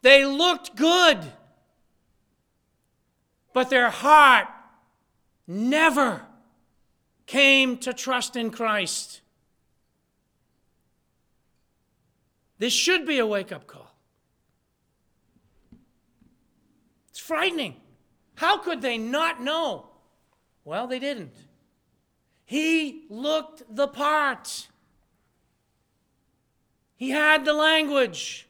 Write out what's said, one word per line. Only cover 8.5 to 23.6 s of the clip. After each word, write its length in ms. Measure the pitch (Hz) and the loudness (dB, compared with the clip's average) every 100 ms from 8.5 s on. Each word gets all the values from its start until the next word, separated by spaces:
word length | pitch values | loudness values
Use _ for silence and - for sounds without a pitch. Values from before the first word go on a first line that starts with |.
Christ. 720 | 226 226 208 185 - - - _ _ _ _ _ _ _ _ _ _ _ _ _ _ _ _ _ _ _ _ _ _ _ _ _ _ _ _ _ _ _ _ _ _ | -4 -4 -2 -4 -8 -12 -20 _ _ _ _ _ _ _ _ _ _ _ _ _ _ _ _ _ _ _ _ _ _ _ _ _ _ _ _ _ _ _ _ _ _
This 140 | 226 | -4
should 340 | 220 - 359 294 | -2 0 0 0
be 120 | 285 | -2
a 60 | 220 | -2
wake-up 420 | 208 - 156 - | -4 -6 -16 -18
call. 260 | - - _ _ _ _ _ _ _ _ _ _ _ _ _ _ _ _ _ _ - _ _ _ _ _ _ _ _ _ _ _ _ _ | -20 -20 _ _ _ _ _ _ _ _ _ _ _ _ _ _ _ _ _ _ -20 _ _ _ _ _ _ _ _ _ _ _ _ _
It's 100 | - | -20
frightening. 560 | - 320 370 339 226 123 _ _ _ _ _ - | -8 -4 -2 -4 -8 -12 _ _ _ _ _ -6
How 200 | 320 403 | -2 -2
could 220 | 339 311 | -4 -6
they 180 | 247 233 | -6 -6
not 440 | 220 269 330 320 | -6 -4 -4 -4
know? 440 | 254 320 311 185 - _ _ _ _ _ _ _ | -6 -6 -6 -8 -14 _ _ _ _ _ _ _
Well, 220 | - 175 247 | -12 -10 -8
they 120 | 254 | -8
didn't. 360 | 269 254 156 - _ _ _ _ _ _ _ _ _ _ | -8 -10 -14 -20 _ _ _ _ _ _ _ _ _ _
He 600 | _ 262 320 320 302 - - | _ -4 -2 -2 -4 -10 -18
looked 540 | 214 285 311 311 - | -10 -4 -4 -6 -20